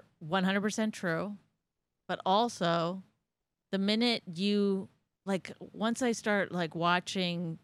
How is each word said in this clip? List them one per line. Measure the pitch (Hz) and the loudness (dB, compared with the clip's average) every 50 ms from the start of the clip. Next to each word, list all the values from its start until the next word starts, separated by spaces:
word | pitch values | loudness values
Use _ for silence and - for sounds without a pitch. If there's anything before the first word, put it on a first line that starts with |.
| - _ _ - | -8 _ _ -14
one | 170 151 180 190 185 | -6 -2 0 2 2
hundred | 190 196 202 | 2 2 2
percent | 196 214 - 226 220 220 - | 0 0 0 0 -2 -2 -2
true. | - - 175 160 165 175 208 208 - _ _ _ _ _ _ _ _ _ _ _ _ _ | -2 -2 -2 -2 -2 -2 -4 -8 -12 _ _ _ _ _ _ _ _ _ _ _ _ _
But | - 175 - - | -6 -6 -2 2
also, | 185 190 214 240 240 - - 185 170 170 170 165 170 185 190 - _ _ _ _ _ _ _ _ _ _ _ _ _ | 2 4 4 4 2 0 0 0 2 2 2 0 -2 -4 -6 -10 _ _ _ _ _ _ _ _ _ _ _ _ _
the | - 190 | -2 0
minute | 196 202 214 220 240 240 226 - - 185 165 | 2 2 2 2 2 2 0 0 -4 -8 -4
you, | 170 196 208 208 202 202 202 190 190 - - _ _ _ _ _ _ - | -2 0 2 4 4 4 2 2 0 -4 -8 _ _ _ _ _ _ -6
like, | 190 196 170 - - - - | -4 -4 -4 -4 -8 -14 -16
once | 151 - - 175 208 226 233 - | -16 -12 -6 -2 -2 -2 0 0
I | 262 240 | 0 0
start, | 220 - - 220 208 202 180 - | 0 0 0 0 2 2 0 0
like, | - 180 170 156 160 | -2 -2 -2 -2 -2
watching | 165 170 175 180 180 - - - 190 180 175 175 170 180 165 160 - | 0 2 2 2 2 0 -2 -2 -2 0 0 -2 -2 -4 -6 -6 -8